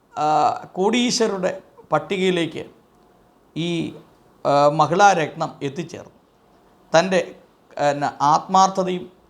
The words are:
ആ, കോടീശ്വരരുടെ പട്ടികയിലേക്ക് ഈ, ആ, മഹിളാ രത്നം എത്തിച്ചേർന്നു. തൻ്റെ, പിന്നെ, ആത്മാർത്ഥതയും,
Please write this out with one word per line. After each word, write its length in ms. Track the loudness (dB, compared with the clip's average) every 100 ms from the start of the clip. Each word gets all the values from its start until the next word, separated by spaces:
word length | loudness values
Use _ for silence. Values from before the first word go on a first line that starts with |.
| _
ആ, 120 | -4 0 2 0 -2 -10 -2
കോടീശ്വരരുടെ 760 | 0 2 0 0 -2 -2 -6 -6 -14 -20 -4
പട്ടികയിലേക്ക് 720 | -4 -2 -2 0 0 -2 -6 -14 -20 _ _ _ _ _ _ _ -8
ഈ, 120 | -4 -4 -6 -10 -20 _ _ _ 0
ആ, 80 | 4 4 2
മഹിളാ 300 | 0 4 4 4
രത്നം 320 | -2 -6 -10 -6 -8
എത്തിച്ചേർന്നു. 500 | -8 -12 -14 -18 _ _ _ _ _ _ _ _
തൻ്റെ, 280 | 2 2 0 -2 -12 _ _ _ -2
പിന്നെ, 320 | -2 0 -4 0 2
ആത്മാർത്ഥതയും, 720 | 2 2 4 4 2 -4 -4 -8 _ _